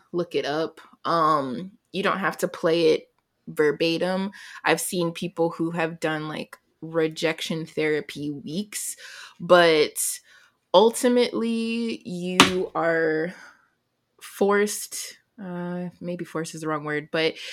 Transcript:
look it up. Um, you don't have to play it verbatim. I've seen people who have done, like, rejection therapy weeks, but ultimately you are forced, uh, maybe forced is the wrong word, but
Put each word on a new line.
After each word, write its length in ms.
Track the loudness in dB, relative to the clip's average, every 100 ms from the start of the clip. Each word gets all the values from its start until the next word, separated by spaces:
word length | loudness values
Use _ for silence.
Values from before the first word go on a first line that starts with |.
| _
look 220 | -6 -2
it 120 | -2 -2
up. 340 | -2 -4 -6 -20 _
Um, 680 | 0 2 4 4 0 -6 -8 -14 _
you 100 | -2
don't 160 | 0 0
have 180 | -2 -2
to 100 | -4
play 440 | 0 2 4 4
it 120 | 4 0 _ _ _ -8
verbatim. 800 | 0 2 2 0 0 0 -2 -4 -8 -18 -4
I've 160 | 0 0
seen 300 | 0 -2 -2
people 360 | -4 -6 -2 -2
who 200 | -2 -4
have 300 | -2 -4 -4
done, 280 | -4 -4 -6
like, 300 | -8 -10 -14 _ _
rejection 840 | -6 -2 -2 0 -2 -2 -4 -6
therapy 680 | -6 -4 0 0 -4 -8 -8
weeks, 640 | -8 -8 -8 -8 -8 -10 -12 -16 -18 -20 -6
but 540 | 6 8 8 6 4 0 -6 -6 _ -20 _ _ _
ultimately 1300 | 6 6 4 2 4 2 0 -2 -2 -2 -2 -4 -6 -8
you 640 | -6 0 4 4 4 -2
are 580 | -2 0 2 0 0 -4 -8 -18 -20 _ _ _ _ _ _
forced, 960 | -10 -2 2 2 2 -2 -8 -10 -12 -14 _ -16
uh, 460 | -10 -8 -6 -6 -8 -8
maybe 260 | -8 -6 -6
forced 280 | -6 -6
is 60 | -6
the 80 | -4
wrong 160 | -4
word, 240 | -2 -6 -4
but 240 | 0 0 -2 -10